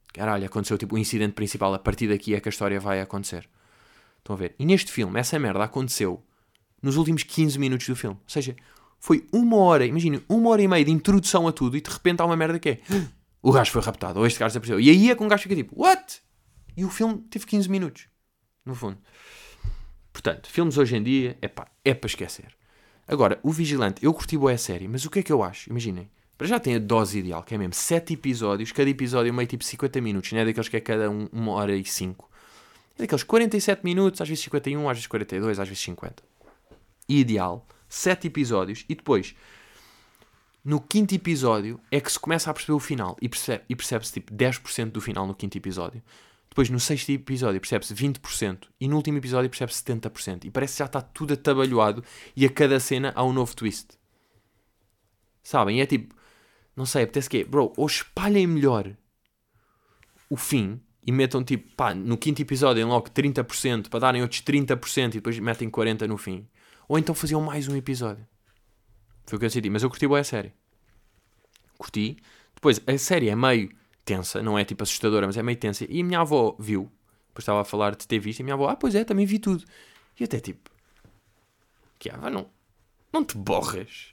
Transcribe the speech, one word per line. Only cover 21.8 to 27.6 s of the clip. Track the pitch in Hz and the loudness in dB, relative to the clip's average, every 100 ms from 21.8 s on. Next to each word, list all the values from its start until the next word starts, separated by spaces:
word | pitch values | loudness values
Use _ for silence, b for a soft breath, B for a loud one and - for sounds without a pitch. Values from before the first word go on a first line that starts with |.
é | - 131 | 0 0
para | 113 | -2
esquecer. | - 87 - - - b b b b - | -6 -8 -12 -18 -20 b b b b -4
Agora, | 147 120 104 | 4 4 4
O | 139 | 0
Vigilante, | 160 160 143 107 98 147 | 0 0 0 0 2 0
eu | |
curti | 160 - 160 | 0 -2 2
bué | 139 | 2
a | 120 | 2
série, | - 87 95 | -2 -6 -6
mas | 123 | -6
o | 147 | -4
que | 196 | -2
é | |
que | 185 | 2
eu | 143 | 2
acho? | 95 95 - | 0 -6 -8
Imaginem, | 117 113 90 92 _ _ - | -6 -4 -6 -10 _ _ -8
para | 160 | -2
já | 233 | 0
tem | - 117 | 0 -2
a | |
dose | 104 113 104 98 | 2 2 2 -2
ideal, | 92 85 | -4 -8
que | 90 | -6
é | |
mesmo | 110 | -6